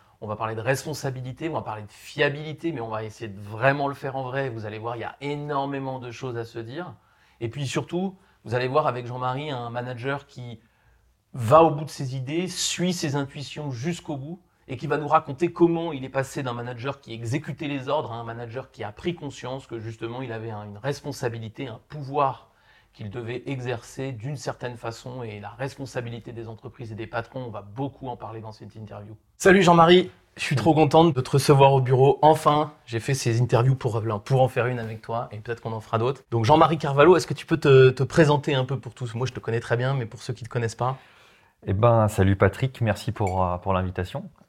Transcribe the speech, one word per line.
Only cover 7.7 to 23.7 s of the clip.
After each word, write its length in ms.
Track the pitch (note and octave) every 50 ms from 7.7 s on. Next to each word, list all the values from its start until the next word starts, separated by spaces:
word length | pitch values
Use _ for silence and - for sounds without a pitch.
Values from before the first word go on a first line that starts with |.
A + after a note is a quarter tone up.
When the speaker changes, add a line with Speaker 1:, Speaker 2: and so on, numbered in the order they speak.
| - D#3 B2+ - - F3 F#3 G3 F#3 - _ _ _ _ -
Speaker 1:
vous 100 | A2+ A2
allez 140 | B2 B2+ B2+
voir 180 | C3+ D3+ D3
avec 200 | C#3+ A#2+ B2 B2
Jean-Marie 440 | A#2 B2 B2+ B2+ B2+ B2+ C3+ D3 D3+
un 200 | C#3 B2 A#2+ A#2
manager 560 | A#2 B2 A#2+ B2+ B2+ A#2 A#2 C#3 C#3 C#3 -
qui 340 | _ _ - B2 A#2+ A#2 A2 _ _ _ _ _ _ _ _ _ _ _ _ _ _ -
va 300 | C#3 A#2 A2 C#3+ D#3+ E3+
au 60 | D#3+
bout 160 | D3 D3 D#3
de 40 | -
ses 240 | - - C#3+ B2+ C3
idées, 320 | C3+ B2+ C3 D3+ E3+ F#3
suit 460 | F#3 F3+ - - - - - F3 F#3 F3
ses 240 | F3 - D3+ C3
intuitions 540 | C#3+ C#3 C3+ - D3 C#3 - - D3+ D3+ C#3+
jusqu'au 480 | C3 A2+ B2 F3 E3+ E3+ - - D#3 C3+
bout, 240 | C3 D3 F3 - _ _ _ _ _ -
et 80 | -
qui 120 | A2+ - C#3+
va 80 | D3
nous 100 | C#3+ D3+
raconter 460 | C#3+ D3+ D#3 D#3+ - C#3 - F3 E3+ E3+
comment 400 | - F3 E3+ E3+ E3 E3 E3+ D3+
il 120 | C3 C3
est 40 | C3+
passé 340 | - C3+ C3+ - - C#3+ C3+
d'un 100 | B2+ A#2
manager 480 | A#2+ A#2+ A#2+ B2 A#2 A#2 C#3 C3+ -
qui 120 | _ - A2+
exécutait 560 | A2+ A#2 A2+ B2 D3 C#3 - C#3 - - C#3+
les 200 | C#3+ C#3 B2+ C3+
ordres 220 | C#3 D#3 - A2
à 60 | A#2
un 80 | A#2 A#2
manager 480 | B2 B2 A#2 A#2+ A2+ A2 C3 B2+ - _
qui 100 | - G#2+
a 80 | G#2
pris 240 | G#2 - - F3+ E3+
conscience 540 | - D#3 C#3 - - - B2+ C3 C3+ C3+ -
que 100 | A#2 A#2
justement 440 | G#2+ A2+ A2+ A2 A2+ A2+ A#2 B2+ C3+
il 100 | A#2+ A2+
avait 180 | A2+ A2 A2+
un, 140 | A2 G#2 G#2
une 120 | G#2 G2+
responsabilité, 920 | G#2 G#2 C3+ D3 - - D3 C3+ - - A#2+ A2 A2+ A2+ A2 - - C#3 B2+
un 100 | A2 A2 - _
pouvoir 600 | - D3+ C#3+ C3 C#3 D3 C#3+ C3+ B2+ - - _ _ _ _ _ _ _ _ _ _
qu'il 160 | - A2+ G#2
devait 360 | F#2+ A#2+ A#2 A2 B2 B2 -
exercer 640 | C3+ C#3 B2+ B2 B2+